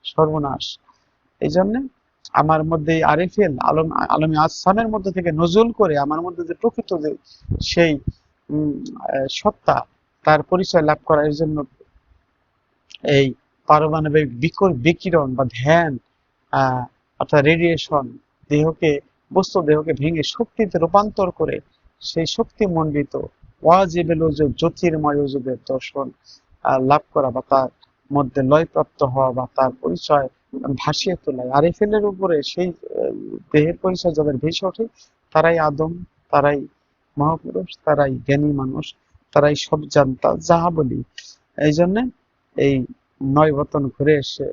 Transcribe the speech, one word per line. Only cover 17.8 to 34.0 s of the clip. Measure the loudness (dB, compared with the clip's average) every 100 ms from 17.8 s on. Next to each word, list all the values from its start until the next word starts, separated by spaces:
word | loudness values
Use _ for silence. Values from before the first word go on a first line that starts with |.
| -2 -2 -2 -14 _ _ _
দেহকে, | 0 0 0 0 0 _ _ _
বস্তু | -2 0 0
দেহকে | 2 2 0
ভেঙে | -2 -2 -2
শক্তিতে | -4 -6 -8 -2 -2 0
রূপান্তর | 2 2 0 -2 -2
করে | -2 -4 -4 _ _ _ _
সেই | -8 -4 -4
শক্তিমণ্ডিত | -4 -6 _ -2 0 -2 -2 -4 -8 -10 _ -20 _
ওয়াজিবেল | 4 4 4 0 0 0
ওজুদ, | 0 2 0 0
জ্যোতির্ময় | -2 0 -2 0 0 0
ওজুদের | -2 -4 -6 -8 -6
দর্শন, | -6 -6 -8 -8 -12 -20 -20 _ _
আহ, | 0 2
লাভ | 2 2 2
করা | -2 -2
বা | -4 0
তার | 2 2 _ _ _ _
মধ্যে | -2 0 0
লয়প্রাপ্ত | 2 2 2 -2 -4 -2
হওয়া | -2 0 0
বা | -2 -6 -2
তার | -2 -2
পরিচয় | -6 -4 0 0 0 _ _ -10 -6 -4
ভাসিয়ে | -4 -2 -2 -2 -4
তোলা। | -6 0
আরেফেলের | 2 2 2 0 2 0
উপরে | -2 0 0
সেই, | -2 -4 -4
আহ, | -4 -10 -4 -4 -6 -12 -14 0
দেহের | 2 2 0
পরিচয় | -4 -2